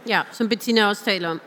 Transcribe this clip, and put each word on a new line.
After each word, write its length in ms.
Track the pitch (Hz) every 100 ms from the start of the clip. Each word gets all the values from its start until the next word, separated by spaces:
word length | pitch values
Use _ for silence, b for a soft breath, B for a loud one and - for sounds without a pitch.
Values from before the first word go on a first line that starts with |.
| 226
Ja, 140 | 185 -
som 180 | - 220
Bettina 360 | 220 - 226 208
også 180 | 202 233
taler 240 | 190 170
om. 120 | 165